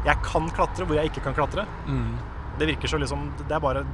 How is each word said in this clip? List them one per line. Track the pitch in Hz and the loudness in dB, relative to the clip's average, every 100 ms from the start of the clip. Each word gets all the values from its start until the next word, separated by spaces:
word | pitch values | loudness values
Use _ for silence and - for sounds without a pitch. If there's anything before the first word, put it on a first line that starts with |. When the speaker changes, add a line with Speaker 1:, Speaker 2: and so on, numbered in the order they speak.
Speaker 1:
jeg | 147 147 | 4 2
kan | - 165 160 | 4 0 0
klatre, | 165 170 - 180 | 2 0 2 2
hvor | 151 | 2
jeg | 156 | 2
ikke | - | 0
kan | 143 131 | -2 2
klatre. | 143 165 202 - - | 2 0 -4 -4 -2
Speaker 2:
Mm. | 135 113 117 117 - - - | 0 0 -2 -6 -8 -8 0
Speaker 1:
Det | 156 | 0
virker | 139 - | 2 0
så | 156 | 0
liksom, | 139 143 143 139 | 0 -2 -4 -6
det | 147 151 | -2 0
er | |
bare | 147 131 139 | 2 0 -2